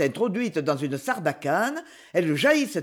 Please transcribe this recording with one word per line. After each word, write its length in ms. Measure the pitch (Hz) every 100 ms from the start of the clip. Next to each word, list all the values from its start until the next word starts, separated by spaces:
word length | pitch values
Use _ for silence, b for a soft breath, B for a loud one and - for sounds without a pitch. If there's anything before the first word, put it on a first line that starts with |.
introduites 580 | 143 - 233 190 240 160
dans 180 | 143 143
une 220 | 143 135
sarbacane, 840 | - 233 151 - 139 170 240 311 349 B B
elles 220 | 175 165
jaillissent 480 | 147 277 302 269 170